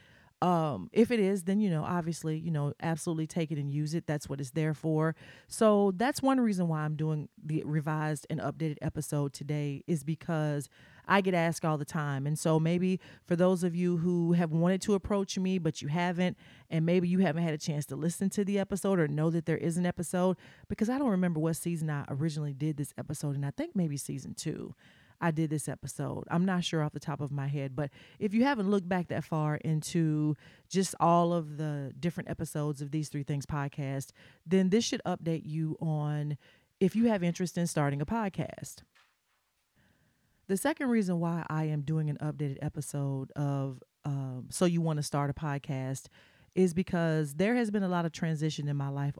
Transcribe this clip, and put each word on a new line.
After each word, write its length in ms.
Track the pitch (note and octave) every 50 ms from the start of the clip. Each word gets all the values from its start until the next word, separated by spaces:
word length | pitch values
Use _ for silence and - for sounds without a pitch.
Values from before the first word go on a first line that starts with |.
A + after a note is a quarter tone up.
| - - - - - _ _ _
um, 480 | - F3+ F3+ E3 D#3+ D3+ C3 F#2+ F2 - -
if 180 | - A#3 A3+
it 80 | B3 A3
is, 240 | G3 F#3 G3+ G3+ E3
then, 160 | F#3 G3 G#3
you 100 | G#3+ G3
know, 140 | E3 D3+ -
obviously, 560 | - F3 F3 E3 E3+ E3 - - D#3+ D#3 D#3
you 140 | E3 E3+ D#3+
know, 200 | D3 C#3+ C#3+ - -
absolutely 460 | - E3+ E3 D3+ - F3+ E3 D#3+ D#3
take 240 | D#3 - F3 E3 D3
it 80 | D#3+ D3
and 140 | C#3+ C#3+ C#3
use 200 | D3 D3+ D3+ D#3+
it. 140 | E3+ -
That's 220 | - D3+ D3 - -
what 120 | C#3 C#3
it's 120 | C#3+ B2+ -
there 200 | D#3+ D#3 D#3 D3+
for. 440 | - - D#3+ D#3 D#3 D#3 D#3+ D#3 - - - - - - -
So 440 | - - A#3 G#3+ G#3 G3+ G3+ G3+ F#3
that's 260 | F3 A#3 C4+ D4 - -
one 180 | C4+ C4+ C4
reason 280 | A#3+ A3 G3+ F3+ F3+ E3
why 140 | D#3+ D#3 D3+
I'm 120 | D3+ D#3
doing 340 | D3 D#3 D#3 D#3 D3+ D3 - _ - -
the 200 | D3+ D#3 D#3 -
revised 600 | - D3+ D#3+ C#3 D#3 D#3 D#3 D3+ D3+ D3+ C#3+ - -
and 80 | D#3+ D#3
updated 380 | - C#3+ - - D#3+ D#3 D3 -
episode 520 | - - - D#3 D3+ - - D3 C#3+ C#3+ -
today, 500 | - C#3+ C#3 D3+ D3 D3 D3 C#3 - - -
is 160 | F3 D3+ C3+
because 640 | C#3+ D#3+ - - - E3 D#3 D3+ D3+ D3 D3 C#3 - _ - - - - - - -
I 140 | F3+ G3+ G3
get 120 | F#3 F3+
asked 300 | E3+ E3 E3+ D#3+ - -
all 120 | D#3+ D#3
the 80 | C#3+ D3
time. 400 | - - D#3+ D3 C#3+ C#3 C3+ C3+
And 140 | C#3+ D#3 D3+
so 220 | - E3+ D#3 D#3+
maybe 400 | D#3+ D#3+ F3 F3+ F3+ F#3 F#3 F3+ - - - - _
for 100 | - F3
those 300 | E3+ F3+ F#3 F#3+ E3+ F3+
of 100 | F3+ E3
you 220 | F3 F3+ F3 F3
who 380 | E3 E3 F3+ F3 F3 E3+ E3 F3
have 180 | E3+ F3 D#3+ D3+
wanted 280 | E3 E3 F3 F#3+ F#3 -
to 120 | - G3+
approach 420 | F#3+ - - G#3+ G3+ G3 - -
me, 220 | G3 F#3 F#3 F#3+ F#3
but 240 | D#3+ D#3+ - - -
you 60 | D3+
haven't, 480 | D3 F3 F3 F3+ F3+ E3+ F3+ F3+ - - - - - - - -
and 160 | - D#3+ D#3+
maybe 220 | E3+ F3 F#3 F3 F3
you 100 | F3+ F#3+
haven't 240 | F#3+ E3 D3 E3+ E3+
had 120 | E3 D3+
a 40 | D3+
chance 260 | - - D3 D3 C#3+
to 100 | - C#3+
listen 340 | B2+ D#3 E3+ E3+ - G3 G3
to 140 | - G#3+ G3+
the 160 | F#3 G3+ G3
episode 400 | G3 - G#3 F#3 - G3 G3 F3+
or 80 | D#3+ D3
know 220 | D3 D3+ D#3 E3+
that 140 | E3 E3+ D#3
there 140 | - D#3+ -
is 180 | - E3+ D#3+
an 100 | E3+ F3+
episode, 500 | F3 - - F3 - - F3+ F3+ F#3 F3+ - - - - - - -
because 200 | G#3 - A3 G#3
I 100 | B3+ C4+
don't 120 | D4 B3
remember 300 | G3 F#3 F#3 F3+ E3+ D#3
what 160 | D#3 E3 E3
season 340 | - - E3+ E3+ D#3+ D#3+ D#3
I 140 | D3 C#3+ - -
originally 460 | C#3+ C3+ D#3 E3 C#3+ D#3 D3+ D3 C#3
did 220 | B2+ D3+ D#3 D3+
this 180 | C#3+ C#3+ - -
episode 380 | - B2+ - D#3 - - D3 C#3
in. 80 | C#3 C#3
I 80 | C#3+
think 240 | - - D4 E4+ F4
maybe 220 | G3 F3 D#3 C#3+
season 380 | C#3 - - C#3+ C3+ - - -
two. 420 | - - E3 - - - - - - _ - - - - _ _ -
I 120 | E3+ E3+ D#3
did 180 | D#3 E3 D3
this 180 | D3+ D3 - -
episode. 600 | - - - C3+ - - C#3+ C3+ - - - -
I'm 140 | - E3+ F3+
not 180 | G3 F#3 F3+ E3+
sure 180 | - - D#3+
off 120 | D3+ D3+ -
the 80 | C#3+
top 200 | - - C#3+ -
of 120 | D3 C3+ C#3+
my 160 | C#3+ C3+ C#3+
head, 260 | C#3+ D3 C#3 C3+ B2+
but 160 | C#3+ D3 C#3 - - - - - -
if 120 | G3+ G#3+ F#3+
you 120 | A3+ B3
haven't 260 | C#4 C#4+ A3 G3 F#3+
looked 180 | G#3 G3 E3+ F3
back 200 | F#3+ F3+ E3+ -
that 160 | B2+ G#2+ -
far 320 | - E3+ D#3 D3+ D3+ D3+
into 800 | - - - D#3 D#3 D3 - - E3+ E3 D#3 D#3 D3+ D3+ D3+ D3+ - - - - - _ -
just 260 | - F#3 F#3+ - - -
all 320 | - E3+ E3+ E3+ F3 E3+ F3
of 240 | E3+ D#3 D3+ D3+
the 360 | C#3+ D#3 D3+ D3 C#3+ C#3 C3 - C3+
different 320 | C#3 F3 - F3+ - -
episodes 500 | - - E3 - - D#3 D3 D3+ D3+ C3
of 120 | D3 C#3+ C#3+
These 160 | D#3 D3+ -
Three 160 | - D3 C#3
Things 200 | - D3 C#3+ C3+
podcast, 680 | - D#3+ D3 C#3 C#3+ - - C#3+ C3+ C#3 C#3 C3+ - - _ - - - _ -
then 240 | D#3+ F#3 F#3+ F#3+ F#3
this 140 | F3+ A#3 A#3
should 180 | - C4+ A3+ -
update 380 | - F3+ - D#3 E3 E3 D#3+ -
you 320 | D3+ D3+ D#3+ D#3+ D#3 D#3 -
on 580 | - D#3+ D#3 D3+ D3 D3 D3+ D3 D3 D3 D3 - _ - - _ _ _ _ -
if 160 | G3 F3+ -
you 140 | G#3+ A#3 A#3+
have 160 | A3 F#3+ E3+
interest 340 | F3 E3+ - F#3 E3 - F3
in 80 | E3+
starting 340 | E3 - D#3+ D3 C#3+ C#3 C#3+
a 60 | D3+
podcast. 760 | - A3 A#3 A3 G3 - - - - - - - - - - - _ _ _ _ _ _ _ _ _ _ _ _ _ _ _ _ _ _ _ _ _ _ _ _ _ _ _ _ _ _ _ _
The 100 | - G3
second 320 | F#3+ - C#4 D#4+ - D4 B3
reason 300 | A#3 A3+ G3+ F3+ F3+ E3
why 260 | E3+ E3+ E3+ E3 - -
I 140 | D#3 D#3 D#3+
am 160 | D#3 D3+ D3
doing 280 | C#3 C#3+ D#3+ D#3 D#3 D3+
an 80 | C#3+ - -
updated 360 | D3+ C#3+ C#3+ D3+ C#3 C3+ - -
episode 720 | D3+ - D3+ C#3+ - - C#3+ C#3 C#3 C#3 C3+ C3+ - -
of, 500 | - D3 C#3+ C#3 C#3 C3+ C3+ C3 C3 - - _ _ -
um, 420 | D3 C#3 C#3 C3+ C3 B2+ B2+ A#2 -
So 160 | - - F#3
You 140 | F3 E3+ E3+
Wanna 220 | E3 E3 D#3 D3 D3
Start 280 | - - C#3+ C#3+ C#3+
a 40 | C3+
Podcast 720 | - D#3+ D3+ C#3 C#3 - - C#3 C3 C3 C3 C3+ - - - _ - - - _ _ _ _ -
is 200 | F3+ F#3 F3+ D#3+
because 600 | F3+ F#3 - - F3 E3+ E3 D#3 D#3 D#3 C#3+ C#3
there 220 | D3+ F#3+ G#3+ A#3+
has 160 | B3 A#3+ G#3 G3+
been 100 | G#3+ G3
a 60 | F3+
lot 160 | F3+ F3 E3+
of 80 | E3 -
transition 560 | - F3+ D#3+ D#3+ C#3+ D#3 D#3 D3+ - C#3+ C#3+
in 80 | C#3+
my 120 | C#3+ C#3 C#3
life 260 | C#3 C#3 C#3+ C#3+ C#3 -